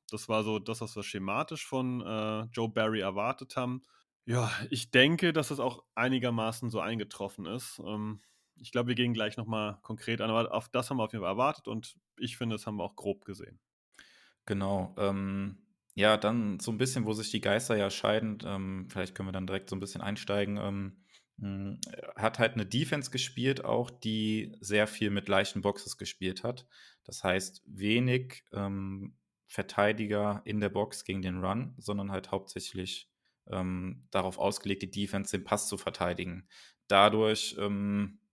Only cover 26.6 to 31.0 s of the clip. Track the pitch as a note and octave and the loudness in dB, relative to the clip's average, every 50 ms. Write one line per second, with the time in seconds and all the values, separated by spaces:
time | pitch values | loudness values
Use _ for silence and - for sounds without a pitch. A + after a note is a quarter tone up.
26.6 | - _ - - - - - _ _ - - - - F#2 F#2 F#2+ F#2 - - - | -10 _ -20 -20 -20 -20 -20 _ _ -14 -8 -2 2 2 2 2 0 -4 -10 -14
27.6 | _ - G2 F#2+ G2+ G#2 A2 A#2+ B2+ B2+ B2+ B2+ C3 B2+ - - - _ - G#2 | _ -16 -8 -2 2 2 4 4 4 4 2 2 0 -4 -12 -18 -14 _ -6 -4
28.6 | G2 G2 G2 G2 G2 F#2+ G2 G2 G2 - - _ _ _ _ _ _ - - - | -2 -2 -2 -4 -4 -6 -6 -8 -10 -12 -14 _ _ _ _ _ _ -8 -6 -6
29.6 | G2 - - G2+ G2+ G#2+ G#2+ G#2+ G#2+ G#2 G#2 G#2 G#2 G#2 G#2 G#2 - A2 G#2+ G#2+ | -6 -2 2 4 4 4 4 2 0 0 2 2 2 2 0 -2 -4 -2 0 0
30.6 | G#2 F#2+ G2+ G2+ G2+ G2+ - - | 0 2 2 0 -2 -2 -4 -8